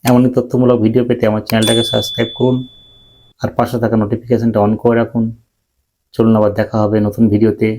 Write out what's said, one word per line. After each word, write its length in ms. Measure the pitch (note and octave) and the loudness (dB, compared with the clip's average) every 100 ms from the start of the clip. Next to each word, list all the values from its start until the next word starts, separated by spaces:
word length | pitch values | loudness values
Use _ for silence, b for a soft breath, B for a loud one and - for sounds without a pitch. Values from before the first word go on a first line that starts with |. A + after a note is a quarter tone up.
| C3 | 2
এমনই 220 | B2 B2+ B2+ | 2 2 0
তথ্যমূলক 400 | B2 B2+ B2 A#2+ | -2 0 2 2
ভিডিও 180 | G#2+ B2 A#2+ | 2 0 0
পেতে 160 | A#2+ A2 | 0 0
আমার 120 | G#2+ - | -2 -2
চ্যানেলটাকে 360 | A2+ A2 A#2 A#2 | -2 0 0 0
সাবস্ক্রাইব 380 | A2+ G#2+ - A#2 - | -4 -4 -4 -6 0
করুন 200 | B2 B2+ B2+ _ _ _ _ _ _ _ | 0 0 -6 _ _ _ _ _ _ _
আর 80 | G#2+ - | -6 -4
পাশে 200 | A#2+ B2 | -4 -2
থাকা 120 | A2 A2+ | 0 0
নোটিফিকেশনটা 560 | G#2 A2+ - A#2 A#2 G#2+ | -2 -4 -2 0 0 2
on 60 | G#2 A2 | 0 0
করে 140 | A#2+ A#2 | 0 0
রাখুন। 240 | A2+ A#2 A2+ A2+ _ _ _ _ _ _ _ | -2 -2 -4 -6 _ _ _ _ _ _ _
চলুন 200 | - A2+ A2 | 0 2 4
আবার 120 | G#2+ G2+ | 2 0
দেখা 180 | G#2 A2 | -4 -2
হবে 140 | G#2 G#2+ G#2+ | 0 0 -2
নতুন 160 | G#2+ A2+ | 0 2
ভিডিওতে। 360 | G#2 A2 G#2 A2 | 4 2 0 -4